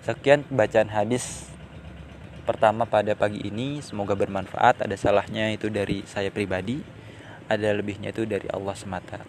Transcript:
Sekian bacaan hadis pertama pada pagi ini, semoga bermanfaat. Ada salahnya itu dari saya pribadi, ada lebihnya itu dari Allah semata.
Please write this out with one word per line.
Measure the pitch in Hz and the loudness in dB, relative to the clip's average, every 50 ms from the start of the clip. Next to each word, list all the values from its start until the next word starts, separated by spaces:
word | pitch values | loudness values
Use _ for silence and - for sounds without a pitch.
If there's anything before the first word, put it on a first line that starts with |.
| - | -2
Sekian | - 113 - - 135 143 147 139 - | -4 -4 0 6 6 6 6 6 -2
bacaan | 135 123 107 101 - 110 107 107 | 2 2 2 6 6 4 4 4
hadis | 107 107 104 110 123 123 - - - - - - - - - - - - - - - - - - - - - - - - - | 2 0 2 2 0 -2 -2 -6 -10 -12 -14 -16 -16 -18 -18 -16 -16 -16 -16 -16 -16 -16 -16 -16 -18 -18 -18 -16 -16 -8 -4
pertama | - 113 - - 107 107 113 117 | -4 0 4 4 4 4 4 0
pada | 110 - 107 104 107 104 | 2 4 2 4 4 2
pagi | - 104 104 104 104 - | 2 0 0 0 -2 -6
ini, | 101 98 107 127 139 143 147 | -4 -4 -4 -4 -4 -4 -6
semoga | - - - 104 101 98 | -8 -8 -6 -6 -2 -2
bermanfaat. | 101 98 104 98 98 95 95 - - 110 113 120 127 - - | 0 0 0 0 0 -6 -6 -6 0 6 6 6 6 6 0
Ada | 104 101 98 | -4 -4 0
salahnya | - 101 101 101 - - 113 110 110 110 107 | 2 4 4 4 2 0 -2 0 0 0 0
itu | 104 - 107 | 0 -2 -2
dari | 104 104 98 98 101 98 95 | 0 0 0 0 -2 -4 -4
saya | - - 107 98 95 - | -6 -4 -2 -2 -2 0
pribadi, | 101 104 92 92 92 90 107 123 156 - - - - - - - - - - - - - | -2 -2 0 -2 -2 -2 -2 -4 -4 -6 -10 -16 -18 -18 -18 -18 -16 -16 -16 -16 -16 -2
ada | - 110 107 104 107 | -2 0 2 4 2
lebihnya | 104 104 104 104 98 95 104 101 | 2 2 0 -4 -6 -6 -6 -6
itu | 101 - 113 | -2 -2 -2
dari | 107 104 95 - - | 0 -2 -2 -2 -2
Allah | - 95 98 98 98 | -4 -2 -4 -4 -6
semata. | - - 101 92 90 - - 90 101 104 | -6 -8 -8 -8 -8 -8 -8 -12 -12 -12